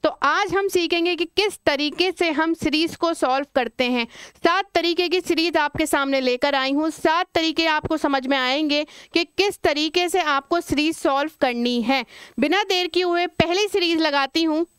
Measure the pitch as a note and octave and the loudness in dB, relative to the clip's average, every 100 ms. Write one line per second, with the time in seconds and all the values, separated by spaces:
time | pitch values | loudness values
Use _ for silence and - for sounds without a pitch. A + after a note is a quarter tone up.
0 | D#4 - C#4 E4 G4+ F4 G4+ F4+ E4+ E4+ | 0 2 0 2 2 0 0 0 0 0
1 | E4+ E4+ E4+ - G4+ - - C#4+ D4 C#4 | 0 -2 -4 -2 -2 0 -2 0 -2 0
2 | F4+ F4 F4 C#4+ D#4+ E4 D#4 D4 D#4+ - | -2 0 0 0 -2 0 -2 0 -2 -2
3 | E4 E4 C#4 C4 C#4 - A#3+ - B3+ B3 | -2 0 0 0 -2 -2 -4 -2 0 0
4 | A#3 - - - E4 F4+ G4 F4 E4+ E4+ | -4 -10 -20 -2 0 0 0 -2 0 0
5 | F4 F4+ E4+ E4 E4 D#4 D4 - D#4 D4 | 0 -2 -2 -2 0 0 -2 -2 -2 0
6 | C#4 C4+ B3+ B3 C#4+ C#4 C4 C#4 D#4 - | 0 0 0 0 0 0 0 0 -2 0
7 | E4 D#4+ F#4 E4+ D#4+ D#4 E4 D#4 D4+ D#4+ | 0 0 0 -2 0 0 0 0 -2 -2
8 | D4 C#4 C4 C#4 B3+ C#4 D#4 D4 D4 - | 0 -2 0 0 0 0 0 0 -2 -10
9 | - E4 E4+ - G4+ - E4+ D4 D#4 F4+ | -4 -4 -2 0 -2 0 0 0 0 0
10 | F4+ F#4 D#4 C#4 - F4 - C#4 D4+ D#4+ | 0 0 0 0 0 -2 0 0 0 0
11 | E4 C4+ D4+ - C4+ A#3+ A#3+ A#3+ A3+ C4+ | 0 0 -2 0 0 2 0 0 0 0
12 | A#3 - - - C#4 F#4 G#4 F#4 F4+ F4 | -2 -14 -16 -2 0 2 2 0 0 0
13 | F4+ E4+ F4 - - F4+ G#4 G4+ F4 E4 | 0 0 -2 0 0 2 0 0 0 2
14 | D#4+ C#4+ C4+ D#4+ E4 D#4 E4+ | 2 2 0 0 0 0 -4